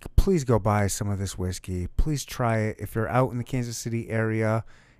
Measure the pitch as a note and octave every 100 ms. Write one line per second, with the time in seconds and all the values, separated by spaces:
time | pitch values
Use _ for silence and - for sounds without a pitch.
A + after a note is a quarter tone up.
0 | - - G3 F3+ B2 A2 G#2 G#2 G2+ -
1 | G2+ G2 G2 - F2+ F2+ - F2+ F2 -
2 | D#3 C#3+ - - A#2 A2 G#2+ - G#2 A2+
3 | G2+ A#2+ B2+ A#2+ - B2+ A#2+ A2+ A#2 A#2
4 | - A2+ A2 A2 A2 A2+ - - - _